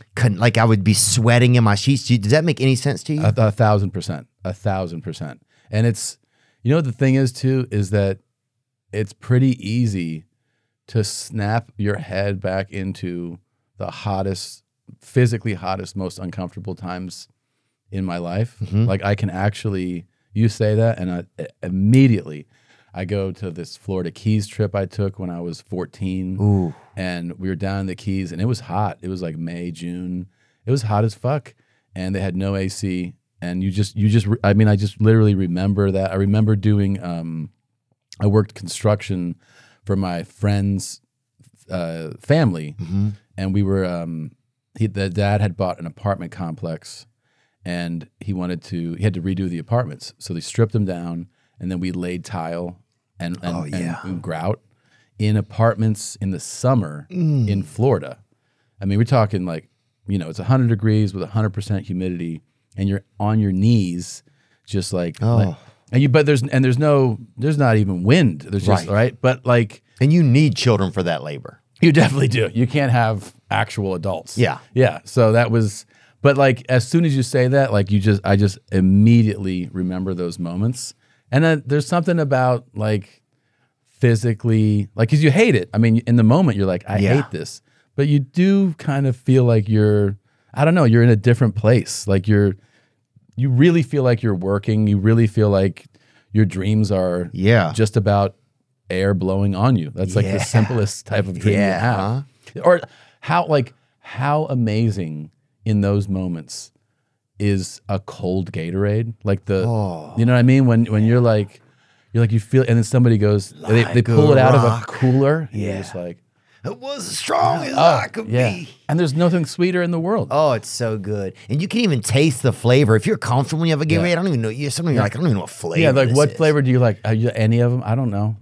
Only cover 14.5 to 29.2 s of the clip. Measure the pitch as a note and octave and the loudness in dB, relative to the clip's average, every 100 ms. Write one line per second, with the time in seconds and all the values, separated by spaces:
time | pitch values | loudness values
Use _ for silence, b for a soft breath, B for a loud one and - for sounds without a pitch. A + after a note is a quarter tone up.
14.5 | - _ _ _ - - - B2 A2+ G#2+ | -18 _ _ _ -20 -6 0 0 0 -6
15.5 | F#2+ F#2 F#2+ F#2 G2 F#2 F2 F#2 F2 F2+ | -6 -6 -8 -8 -8 -10 -8 -12 -10 -12
16.5 | - F#2+ F2 F2+ F2+ F#2 - - _ _ | -12 -12 -12 -10 -10 -12 -16 -20 _ _
17.5 | _ _ _ _ F#2+ F#2+ F2 F2 F2+ A#2 | _ _ _ _ -6 -6 -6 -6 -4 -4
18.5 | - G#2 G2 A#2 G2 G2+ G#2 G2+ F2+ G2+ | -6 -4 0 0 0 0 -2 -2 -2 -2
19.5 | G2+ A2+ F#2+ F2+ F2 - _ _ G2+ A2+ | -2 -4 -4 -4 -8 -12 _ _ 0 0
20.5 | - G#2+ G#2+ A#2 A2 F2+ F2+ F2 - - | 0 0 2 0 0 -4 -6 -8 -12 -14
21.5 | _ F2+ F#2+ G2+ B2+ C3+ G#2+ D2+ D2+ C#2+ | _ -6 0 4 6 6 4 -4 -14 -18
22.5 | b b b b F2+ F#2 G2+ F#2+ F2 G2 | b b b b -10 -6 -4 -4 -6 -10
23.5 | E2 E2 - - F#2+ F2 - A2 G#2+ G2+ | -10 -14 -14 -8 -6 -6 -6 -2 -2 -2
24.5 | - G#2 G2+ F#2 - G2 F#2+ F#2 F2 F2 | -4 -4 -4 -6 -4 -6 -6 -10 -10 -10
25.5 | E2 - F#2 E2 - F#2+ F#2 F#2 F#2+ G#2 | -12 -12 -10 -10 -8 -6 -6 -6 -2 2
26.5 | G2+ F2 D2 _ - F#2 F2 E2+ F2 F#2+ | 2 0 -6 _ -10 -8 -8 -10 -10 -8
27.5 | F2 G2 G2 F#2+ F2+ - F#2+ F2+ E2 G#2+ | -6 -6 -6 -6 -8 -6 -6 -6 -4 -4
28.5 | B2 - F2 G#2 - F2+ F#2 | -4 -6 -4 -4 -6 -10 -8